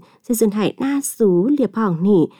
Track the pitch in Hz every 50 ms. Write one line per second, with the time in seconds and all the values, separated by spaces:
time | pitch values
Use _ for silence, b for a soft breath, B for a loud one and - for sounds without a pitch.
0 | B B B B B - 247 220 226 214 190 214 202 156 - - 254 277 285 277
1 | 277 - - - 226 202 180 175 185 262 294 285 254 196 - 220 220 196 170 156
2 | 180 202 208 175 151 - B